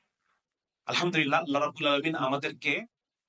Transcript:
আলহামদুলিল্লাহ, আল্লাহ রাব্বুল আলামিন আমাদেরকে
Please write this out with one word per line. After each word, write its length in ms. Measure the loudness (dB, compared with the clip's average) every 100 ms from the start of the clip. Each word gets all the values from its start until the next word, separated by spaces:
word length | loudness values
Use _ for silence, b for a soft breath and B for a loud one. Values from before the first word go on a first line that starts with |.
| _ _ _ _ _ _ _ _ -6
আলহামদুলিল্লাহ, 540 | -2 0 2 2 2
আল্লাহ 220 | 2 0
রাব্বুল 240 | 0 0 0
আলামিন 300 | 2 0 0
আমাদেরকে 680 | 0 -2 -4 -4 -2 -2 -4 _ _ _